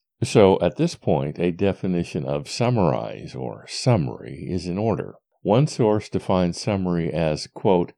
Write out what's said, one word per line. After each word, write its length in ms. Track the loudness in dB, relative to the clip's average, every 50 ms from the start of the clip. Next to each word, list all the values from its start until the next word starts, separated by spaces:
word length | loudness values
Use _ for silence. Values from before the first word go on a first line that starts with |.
| _ _ _ -6
So, 360 | -4 2 6 8 8 8 8 6
at 160 | 2 0 0
this 180 | 0 -2 -2 -4
point, 440 | -4 -2 0 0 0 0 -2 -4 -2
a 140 | -2 -2
definition 760 | -2 0 0 -2 0 -2 -2 -2 -2 -2 -2 -2 -4 -6 -4
of 240 | -4 -4 -4 -6 -6
summarize 840 | -4 -2 0 0 2 4 4 2 2 0 -2 -6 -10 -12 -14 -12 -10
or 300 | -10 -10 -10 -10 -12 -14
summary 800 | -12 -10 -2 2 2 2 2 2 -2 -6 -8 -12 -14 -12 -10 -8
is 200 | -6 -6 -6 -4
in 100 | -4 -4
order. 380 | -2 0 0 -2 -2 -4 -8 -12 -18 _ _ _ _
One 280 | 0 2 4 4 4 2
source 420 | 2 2 2 2 2 2 0 -4
defines 500 | -6 -6 -2 0 2 2 2 0 -2 -4
summary 500 | -4 -4 -2 -2 0 -2 -2 -2 -2 -2
as, 360 | -2 -2 0 0 -2 -4 -6
quote, 480 | -10 -10 -2 0 2 2 2 2 -2 -6